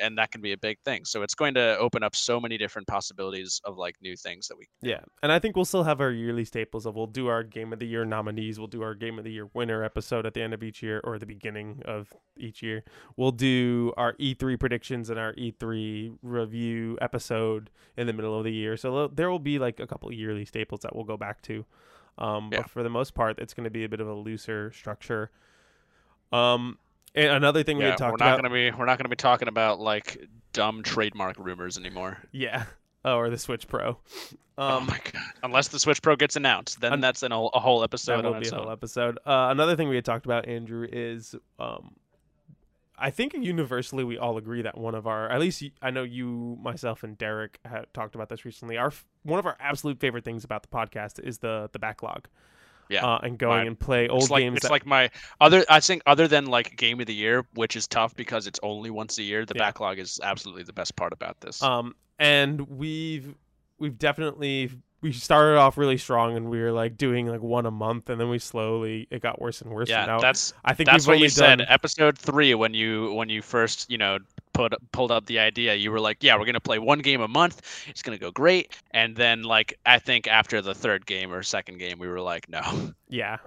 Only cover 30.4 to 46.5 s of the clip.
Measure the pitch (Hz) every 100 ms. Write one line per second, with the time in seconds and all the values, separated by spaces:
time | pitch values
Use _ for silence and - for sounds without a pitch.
30.4 | _ - 107 110 104 113 107 101 95 92
31.4 | 92 90 90 92 92 92 92 95 - 135
32.4 | 120 127 110 - _ _ 131 120 117 117
33.4 | - 117 - 127 120 120 - - - -
34.4 | _ - 139 131 131 - - - - -
35.4 | 127 127 143 143 156 143 160 147 147 151
36.4 | 139 95 - - 120 143 127 123 127 113
37.4 | 113 127 127 120 113 120 - 117 117 110
38.4 | 113 107 107 113 117 123 120 117 147 135
39.4 | 127 135 160 160 147 127 120 117 120 117
40.4 | 120 117 113 117 117 120 117 117 113 110
41.4 | - - 60 50 - _ _ _ _ _
42.4 | _ _ _ _ _ - 135 175 277 320
43.4 | 214 170 131 123 120 131 123 113 120 110
44.4 | 107 120 110 - 113 110 110 110 113 127
45.4 | 175 - 143 - 131 131 127 123 123 120
46.4 | 120